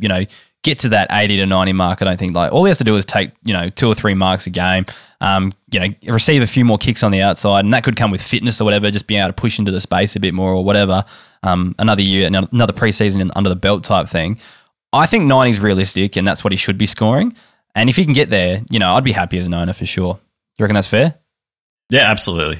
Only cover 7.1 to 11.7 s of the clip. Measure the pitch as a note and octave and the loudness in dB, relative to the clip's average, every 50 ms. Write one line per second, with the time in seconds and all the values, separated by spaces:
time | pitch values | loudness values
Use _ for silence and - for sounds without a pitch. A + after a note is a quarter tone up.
7.1 | G2 F#2+ F#2+ G2+ F2+ - - G#2 G2 G2 G2 G#2 B2 B2+ A2 C3+ A#2 - A#2+ G#2+ | 2 2 2 2 0 0 0 2 2 2 2 2 0 0 0 -2 -2 0 0 0
8.1 | G2 F#2 - - - A2+ - A#2+ A2 - A2 G#2+ G2+ G2+ G#2 G#2 G2+ G#2 - - | -2 -2 -4 -4 -4 -2 -2 -2 -2 0 0 2 2 2 0 0 -2 -2 -4 -2
9.1 | G#2+ G2+ F#2+ F2+ F#2 - - A#2 - - G#2 G2+ F#2+ F#2 - - F2+ F2+ G2 G#2 | -2 0 0 -2 -2 -2 -4 -4 -2 -2 -2 -2 -2 -4 -4 -2 0 0 0 0
10.1 | - G#2 G2 F#2 E2+ F#2 F#2+ F#2 F#2 F#2+ F#2 G2 G#2 G#2 G2+ F#2+ F#2 F#2 G2 - | -2 -2 -2 -2 -2 -2 -2 0 0 0 0 2 2 2 2 2 2 0 -2 -4
11.1 | - - - - _ _ - F#2+ F2+ F2+ F2+ F2+ | -10 -20 -20 -20 _ _ -2 0 0 2 0 -2